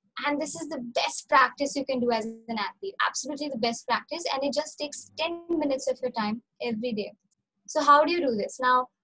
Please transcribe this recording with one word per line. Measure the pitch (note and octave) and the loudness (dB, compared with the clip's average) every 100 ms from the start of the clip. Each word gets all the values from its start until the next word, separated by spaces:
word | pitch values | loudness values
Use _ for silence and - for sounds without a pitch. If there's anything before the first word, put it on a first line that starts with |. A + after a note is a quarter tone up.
| _ - C4+ | _ -6 -2
And | C#4+ | -2
this | D#4 | -2
is | E4+ D#4 | -6 -8
the | D4 | -8
best | A#3+ - - - - | -4 -2 -2 -4 2
practice | C#4+ B3 - C#4+ C#4+ | 4 4 2 -2 -2
you | C4+ | -2
can | B3+ | 0
do | A#3+ | 2
as | A3+ A3 | 0 -2
an | A3+ - A3+ | -8 -8 -4
athlete, | G3 - G3 - - | -4 -6 -6 -2 -2
absolutely | - C4 D4+ D4 | -2 -6 -6 -6
the | B3+ | -2
best | A#3 A#3 - | -2 -2 -2
practice. | A3 - E4 - | -2 -2 -8 -4
And | C4+ | -2
it | C#4 | -2
just | B3+ D4+ - | -2 -4 -6
takes | D4 - - - | -8 -10 -12 -6
ten | E4 E4+ E4+ | -4 -4 -4
minutes | E4 D4 C4 C4 | 0 0 0 -2
of | B3+ | -2
your | B3+ | -4
time | A#3+ G#3 A3+ - - | -2 -2 -4 -8 -8
every | A#3+ A3 B3 | -6 -4 -4
day. | G#3+ G3 - _ _ _ _ - | -4 -6 -12 _ _ _ _ -6
So | D4+ | 2
how | C#4+ C#4+ D4+ | 8 8 8
do | |
you | F4 | 2
do | C#4 A3 | 2 0
this? | - - | -2 0
Now, | B3+ B3+ B3+ _ | 4 4 2 _